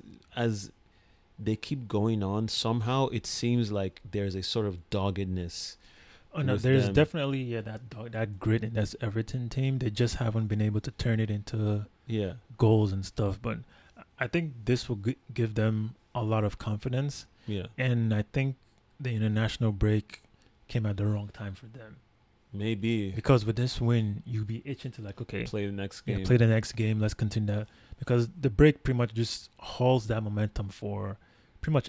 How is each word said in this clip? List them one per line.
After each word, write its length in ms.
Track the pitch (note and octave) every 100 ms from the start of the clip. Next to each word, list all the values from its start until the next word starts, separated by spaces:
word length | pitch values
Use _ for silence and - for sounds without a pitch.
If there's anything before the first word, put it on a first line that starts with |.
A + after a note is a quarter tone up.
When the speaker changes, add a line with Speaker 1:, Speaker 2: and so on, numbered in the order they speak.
| - - _
Speaker 1:
as 380 | - A#2 G#2 G2+ - _ _ _ _ _ -
they 160 | G#2+
keep 320 | A2 - C#3 A2
going 380 | G#2 A2 A2
on, 240 | G2 G#2 A2
somehow 580 | - A2+ A#2 A2 C3 C3+
it 160 | A#2+ -
seems 440 | - A#2+ A#2+ A2
like 300 | G#2 F#2+ - -
there's 240 | G#2 G2+
a 80 | F#2
sort 240 | F#2 A#2 G#2
of 240 | F2 -
doggedness 840 | G2+ F#2+ F#2+ F#2+ F#2 E2+ - - - - - - - -
Speaker 2:
Oh, 80 | -
no, 120 | C3+
Speaker 1:
with 80 | B2
Speaker 2:
there's 240 | B2 C3 A2
Speaker 1:
them. 80 |
Speaker 2:
definitely, 440 | G2+ D3+ E3 C#3 C3+
yeah, 180 | B2+ A#2
that 280 | A2 A2 A#2+
dog, 240 | A2 A#2
that 280 | A2+ A2 G2
grit 240 | A2+ A2+
in 100 | G#2+
this 220 | A2+ G#2 -
Everton 480 | A2 A2 A2+ B2+ A#2+
team. 300 | C3 C3+ C3+
They 120 | A#2+
just 260 | G#2 A#2+ -
haven't 320 | A#2 A2 G#2+
been 120 | G#2
able 200 | G#2+ G#2
to 100 | -
turn 300 | - A#2 A2
it 100 | A2
into 560 | G#2+ G#2 A2 G#2+ G#2 G#2 _ -
Speaker 1:
Yeah. 280 | A2 G2 A2+ - A#2
Speaker 2:
goals 340 | A2 A2 G#2
and 140 | G2 F#2+
stuff. 320 | - G#2 G2
But 180 | A#2 A2 - - - - - -
I 80 | B2
think 260 | E3+ E3 A#2+
this 240 | G#2+ B2 -
will 80 | A2
g-, 200 | A2 C3 -
give 220 | B2 A#2
them 400 | G#2+ A2 A2 A2 - _
a 80 | -
lot 200 | A2 A2
of 140 | G#2+ -
confidence. 680 | - G#2 C3+ B2+ C#3+ - - _ -
Speaker 1:
Yeah. 200 | G2+ - -
Speaker 2:
And 340 | B2+ A#2+ A2+
I 120 | G#2+ G#2+
think 240 | C#3+ C3+ C3 _ _ _ -
the 160 | B2+
international 580 | A2+ A2 G#2+ A2 - A2+
break 500 | G2+ G#2+ G#2+ - - _ _ _ _ -
came 160 | B2
at 120 | G#2+ G2
the 100 | G#2
wrong 240 | G#2+ G#2
time 220 | - G2+
for 120 | F#2+ A2
them. 300 | B2 A2 - _ _ _ _ _
Speaker 1:
Maybe. 580 | G2+ G#2 A2 A2+ A2+ G2+
Speaker 2:
Because 340 | F#2+ - C3 G#2+
with 100 | G#2+
this 240 | B2+ -
win, 420 | A#2 A#2+ G#2+ G2+ -
you'll 180 | A2+
be 180 | G#2 A2+
itching 260 | C#3+ C3+ C3
to, 100 | A2+
like, 180 | G#2+ -
okay, 220 | A#2+ G#2
Speaker 1:
Play 220 | A#2 G#2+ G2+
the 60 |
next 300 | G2+ G2 - -
Speaker 2:
yeah, 100 | G2
Speaker 1:
game. 100 | F#2+
Speaker 2:
play 100 | B2
the 80 | A2+
next 260 | A2 G#2+
game. 280 | A2+ A2 G#2+
Let's 120 | G#2+
continue 400 | - A2 A2+ G#2
that. 140 | G#2 G#2+ - - -
Because 300 | - A#2+ A#2 -
the 100 | C#3
break 320 | G2+ D3+ C#3+
pretty 140 | C3+ B2
much 180 | A#2+
just 360 | G#2+ A#2 - - -
halts 480 | - - B2+ B2+ G#2+
that 160 | A2
momentum 460 | G#2+ G#2 G#2+ - F#2+
for 480 | - G#2 G2+ G2+ G2+ _ _ _ -
pretty 100 | -
much 160 | D3+